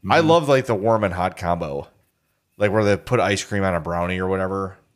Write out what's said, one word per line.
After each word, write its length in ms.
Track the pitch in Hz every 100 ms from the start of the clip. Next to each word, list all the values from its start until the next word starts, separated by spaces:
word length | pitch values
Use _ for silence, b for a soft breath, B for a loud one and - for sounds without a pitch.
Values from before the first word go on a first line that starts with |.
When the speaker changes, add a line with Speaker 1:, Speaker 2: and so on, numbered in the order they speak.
| 95
Speaker 1:
I 100 | 147
Speaker 2:
Mm-hmm. 80 | 160
Speaker 1:
love, 220 | 170 143
like, 160 | 135 127
the 100 | 107
warm 280 | 107 113
and 100 | 104
hot 240 | 87 90 -
combo. 500 | 85 85 82 71 - _ _ _ _ _ _ _
Like, 140 | 104
where 120 | 107
they 140 | 104 98
put 220 | - 123
ice 240 | 92 101
cream 200 | - 101
on 120 | 95 87
a 40 |
brownie 400 | 82 87 87 92
or 80 | 92
whatever. 500 | 95 95 98 95 98 _